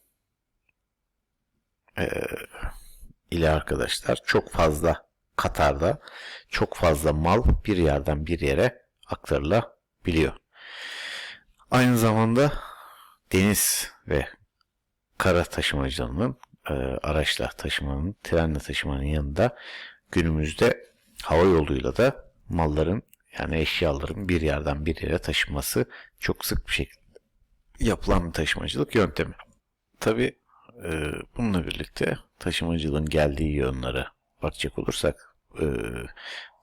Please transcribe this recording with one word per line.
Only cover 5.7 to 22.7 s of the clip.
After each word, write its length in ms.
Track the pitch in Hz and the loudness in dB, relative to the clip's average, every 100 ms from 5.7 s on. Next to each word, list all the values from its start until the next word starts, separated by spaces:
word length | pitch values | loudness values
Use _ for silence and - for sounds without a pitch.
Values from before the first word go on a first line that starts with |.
| 69 85 151 - - - - - | 2 0 -2 -8 -18 -16 -18 -8
çok 280 | - - - | -4 -4 0
fazla 360 | 85 76 78 | 2 2 2
mal 320 | 76 80 104 127 - | 2 4 4 4 2
bir 120 | 107 95 | 2 2
yerden 500 | 80 71 69 76 78 | 4 2 0 -2 -2
bir 140 | 85 | -2
yere 420 | 69 69 123 - _ _ - | 0 2 2 0 _ _ -12
aktarılabiliyor. 1300 | - - 71 71 110 - - _ _ - 80 76 - _ - - - - - - - - - _ _ - | -10 -2 -2 2 0 0 -8 _ _ -2 2 0 -2 _ -20 -20 -16 -14 -12 -12 -12 -14 -18 _ _ 0
Aynı 280 | 127 127 120 | 2 4 4
zamanda 540 | 113 110 110 120 147 - - - - - - _ - | 4 4 4 4 4 2 -8 -16 -20 -20 -20 _ 0
deniz 600 | 95 101 98 - - - - - | 4 6 4 2 -2 -6 -10 -2
ve 200 | 76 - - _ _ _ _ _ _ _ - | 0 -2 -8 _ _ _ _ _ _ _ -2
kara 240 | 95 87 | 2 2
taşımacılığının, 920 | 82 - - 71 67 - 60 69 123 131 - - - | 2 -2 -2 -2 -2 -4 -4 -2 -4 -4 -14 -14 -6
e, 20 | 71 65 64 | -4 -4 -4
araçla 460 | - 76 73 - - | -2 0 0 -2 -4
taşımanın, 680 | - - - 71 69 85 - | -6 -6 -4 -4 -4 -4 -6
trenle 360 | - 85 80 73 | -2 2 2 0
taşımanın 440 | - 71 73 69 | -4 -6 -4 -4
yanında 540 | 69 76 71 71 120 - - - - - _ | -2 -2 -2 0 0 -2 -14 -16 -18 -20 _
günümüzde 800 | 92 82 78 76 - 120 - - _ _ - | 0 2 2 0 2 2 2 -6 _ _ -12
hava 200 | - 80 | 2 6
yoluyla 540 | 95 82 76 67 65 - | 8 6 4 0 0 2
da 360 | 127 - - _ - | 2 2 -8 _ -6
malların, 540 | 87 80 | 0 2